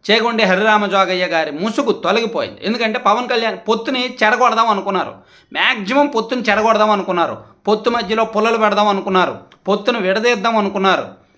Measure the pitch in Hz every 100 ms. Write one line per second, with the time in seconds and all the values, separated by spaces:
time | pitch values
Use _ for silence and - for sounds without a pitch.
0 | - 220 233 226 190 185 214 208 202 196
1 | 185 180 180 165 156 143 214 214 233 -
2 | 170 220 226 160 101 - 196 233 220 226
3 | 196 226 247 233 226 - 208 226 277 254
4 | 254 247 214 240 247 226 233 202 196 190
5 | 123 - _ _ _ 156 214 233 190 277
6 | 285 226 226 247 214 208 220 214 214 202
7 | 190 175 151 107 - _ 202 214 240 240
8 | 185 220 220 208 220 226 214 202 208 196
9 | 196 185 147 107 - _ 190 202 220 240
10 | 185 208 240 226 226 220 202 196 190 156
11 | - - _